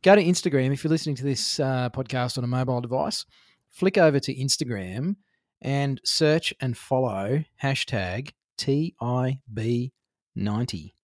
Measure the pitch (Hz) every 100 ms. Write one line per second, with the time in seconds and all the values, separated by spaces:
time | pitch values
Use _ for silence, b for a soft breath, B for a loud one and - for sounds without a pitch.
0 | 190 208 170 180 180 139 131 139 156 156
1 | 151 135 139 127 - - 135 131 123 -
2 | 131 131 123 127 120 127 127 123 120 127
3 | 151 - - b b b b - 185 196
4 | 165 139 135 131 135 - 139 107 92 98
5 | 160 202 _ _ _ _ - 139 139 135
6 | - - 156 156 - - 131 117 - 131
7 | 131 98 98 139 151 _ 139 135 - 117
8 | 92 95 143 _ _ - - 143 160 -
9 | 117 123 127 131 - 107 113 120 123 _
10 | _ _ _ - 101 104 123 87 82 _